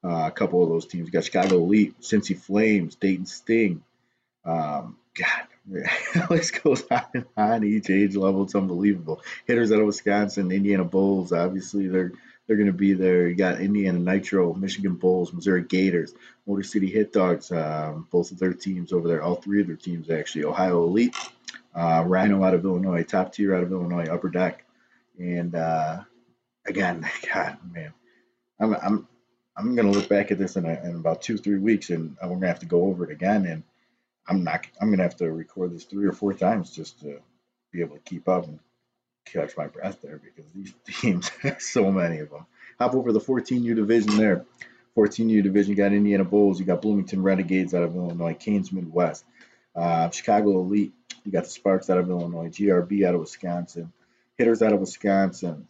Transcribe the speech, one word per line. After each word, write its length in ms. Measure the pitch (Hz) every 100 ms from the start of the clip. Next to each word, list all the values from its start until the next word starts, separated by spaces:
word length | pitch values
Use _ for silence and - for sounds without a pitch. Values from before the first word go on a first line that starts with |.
Uh, 240 | 90 82 85
a 40 |
couple 320 | - 98 90
of 80 | 85
those 160 | 82 -
teams. 200 | 90 85
You 60 |
got 120 | 87
Chicago 320 | - 98 92 90
Elite, 440 | 85 107 101 -
Cincy 340 | - 107 -
Flames, 600 | 90 - 101 110 104 82
Dayton 320 | - 98 92 92
Sting. 560 | - - 113 107 82 _ _ _ _ _ _ -
Um, 500 | 82 76 71 - - _
God, 320 | - - - -
<laughs> 160 | _ -
the 600 | 92 - - - 175 -
list 320 | 165 - -
goes 220 | 156 131 -
on 140 | 120 -
and 140 | 127 120 -
on. 280 | 107 113
Each 260 | 104 107 101
age 260 | 95 101 98
level, 280 | 95 95
it's 100 | 98
unbelievable. 680 | 101 95 87 101 95 80 78 - - -
Hitters 240 | 120 113
out 100 | 107
of 60 | 107
Wisconsin, 640 | 101 - 101 104 101 92
Indiana 320 | 98 98 98
Bulls. 500 | 87 95 98 98 87
Obviously, 540 | 85 90 95 92 101 95
they're, 240 | 92 90 - - _ -
they're 100 | 107
gonna 160 | 101
be 220 | 90 98
there. 340 | 95 92 90 87
You 60 |
got 260 | 87 92 -
Indiana 380 | 98 104 98 87
Nitro, 560 | 87 98 95 98 87
Michigan 400 | 87 95 98 98
Bulls, 400 | 87 92 92 87
Missouri 300 | 87 95 92
Gators, 500 | 85 92 95 87 73 - - _ -
Motor 160 | 101
City 260 | 98 107 95
Hit 240 | 107 104
Dogs. 400 | 104 92 85 -
Um, 560 | 85 78 78 78 78 80
both 220 | 87 87
of 60 | 90
their 160 | 92
teams 400 | 90 98 92 87
over 120 | 90 85
there, 160 | 82
all 120 | 80
three 260 | 87 98 101
of 60 | 87
their 100 | 82
teams 320 | 90 85 78
actually. 360 | 80 73 78
Ohio 380 | 73 80 92 87
Elite, 320 | 85 101 120 - - _ - - _
uh, 300 | 85 85 80 85
Rhino 360 | 92 104 98
out 120 | 95
of 100 | 90
Illinois, 380 | 95 90 95 85
top 320 | 82 95 92
tier 200 | - 101
out 100 | 92
of 60 | 90
Illinois, 360 | 92 87 87 80
Upper 240 | 87 92
Deck, 340 | 87 90 - _ _ _ _ _ _
and, 360 | 90 87 87
uh, 460 | 85 80 80 80 85 101 _ _ _ _ _ 104
again, 400 | 98 92 85 80 -
<laughs> 160 | -
God, 240 | 95 85 - 90
man, 220 | 85 78 - _ _ _ _ _ _
I'm, 160 | 110
I'm, 340 | 104 98 104 - _ _ _ _ -
I'm 180 | 107
gonna 160 | 123 104
look 180 | 101 95
back 220 | 101 101
at 80 | 95
this 180 | 98 98
in, 80 |
a, 160 | 82 82
in 120 | 87 85
about 240 | 80 80
two, 160 | - 107
three 220 | 101 101
weeks, 320 | 101 107 -
and 260 | 85 80 -
we're 80 | 92
gonna 160 | 90 92
have 140 | 85
to 60 | 85
go 180 | 87
over 200 | 92 90
it 60 | 85
again. 340 | 76 92 107
And 180 | 92 80 - _ _ _ _ _ -
I'm 160 | 95
not, 220 | 85 78 - _
I'm 100 | 107
gonna 120 | 98
have 140 | 87 -
to 140 | 85
record 440 | 80 80 - 90
this 100 | 85
three 220 | - 101 101
or 60 |
four 200 | - 101
times 420 | 95 92 110 85
just 260 | - 78 _
to 200 | 73 71 _ _ _ _ _
be 100 | 87
able 140 | 82 73
to 60 |
keep 240 | - 85 -
up 200 | 92 82
and 120 | 78 _ _ _ _ _ _ -
catch 320 | 87 76 -
my 80 | 73
breath 340 | - 92 95
there, 160 | - 76
because 320 | - - 76
these 200 | 90 98 - -
<laughs> 140 | -
teams, 300 | 117 90 87 -
<laughs> 140 | 139 -
so 340 | - 123 98
many 280 | 95 87 80
of 100 | 76
them. 160 | - - _ - _
Hop 160 | 127
over 180 | 131 120
the 80 | 107
fourteen 420 | - 127 - 123
U 100 | 117
division 420 | 113 104 117 104 107
there. 300 | 107 90 - _ - _ _
Fourteen 340 | - 104 - 113
U 140 | 107
division, 300 | 98 98 98
you 40 | 101
got 160 | 101
Indiana 320 | 101 104 101
Bulls, 340 | 90 101 101 90
you 60 |
got 160 | 92 90
Bloomington 420 | 107 101 92 95
Renegades 520 | 95 92 85 95 90
out 80 | 90
of 120 | 85
Illinois, 400 | 87 87 85 85
Canes 380 | 82 - 104 92
Midwest, 540 | 95 85 82 85 76 _ _ - _ _ 85
uh, 320 | 87 82 87
Chicago 500 | - - 104 104 95
Elite, 320 | 90 104 101 _ _ -
you 80 | 104
got 120 | 90
the 60 | 80
Sparks 400 | - 98 92 -
out 80 | 90
of 100 | 90
Illinois, 400 | 90 85 85 82
G 220 | 82 101
R 100 | 90
B 240 | 87 101
out 100 | 98
of 60 | 90
Wisconsin, 720 | 80 - 87 87 87 85 85 _ _ _ _ _
Hitters 240 | 117 113
out 100 | 110
of 80 | 104
Wisconsin 880 | 95 - 104 98 95 90 90 78 -